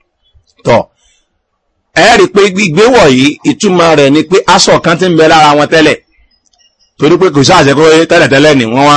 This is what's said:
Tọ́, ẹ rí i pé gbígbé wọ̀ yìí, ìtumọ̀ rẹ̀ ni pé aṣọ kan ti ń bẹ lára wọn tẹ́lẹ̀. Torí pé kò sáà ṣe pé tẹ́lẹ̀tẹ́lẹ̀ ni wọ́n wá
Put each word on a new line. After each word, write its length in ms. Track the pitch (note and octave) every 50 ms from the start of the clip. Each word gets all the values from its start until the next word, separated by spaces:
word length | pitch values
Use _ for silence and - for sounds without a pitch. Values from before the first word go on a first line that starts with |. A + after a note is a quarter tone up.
| _ _ _ _ _ _ _ _ _ _ _ _ -
Tọ́, 180 | C#3 A#2+ G#2+ G2 - _ _ _ _ _ _ _ _ _ _ _ _ _ _ _ _ _ _ _ _ _
ẹ 200 | D#3+ E3 G#3+ A#3+
rí 80 | G#3+ F#3
i 40 | -
pé 140 | - G3+ G3 G3+
gbígbé 320 | F3+ F#3+ G#3+ F3+ D3 F3+
wọ̀ 240 | G#3+ B3 C4+ A#3 F#3 D3
yìí, 300 | C3 B2+ C3+ D3 D3 - -
ìtumọ̀ 520 | D3 C3+ - - G3+ F3+ F3 E3+ E3 D#3+
rẹ̀ 140 | D3 C#3+ C3+
ni 100 | C#3+ D#3
pé 140 | - - F3+ G#3 -
aṣọ 340 | - F3+ - - - F3+ C#3+
kan 180 | - D#3+ E3+ D3+
ti 80 | F#3 F#3
ń 80 | E3+
bẹ 120 | D#3 D#3+ D#3+
lára 220 | E3 D#3+ D3+ D3 D3
wọn 100 | D3 D3
tẹ́lẹ̀. 300 | - E3 D#3+ D#3 D3+ A#2+ - _ _ _ _ _ _ _ _ _ _ _ _ _ _ _ _ _ _ _ -
Torí 160 | C3+ D3+ F3 D#3+
pé 80 | F#3 F#3
kò 100 | C#3+ C#3+
sáà 220 | C3+ D3+ F#3 F3 D3
ṣe 80 | C#3 C#3
pé 300 | C#3 D#3+ D#3+ D#3 D#3+ E3
tẹ́lẹ̀tẹ́lẹ̀ 480 | D#3+ E3+ E3+ D#3+ A#2+ C3+ C#3 D3 D#3 D3+
ni 80 | C3+ A#2
wọ́n 220 | A2 A#2 C3 C#3+
wá 100 | D3 C#3+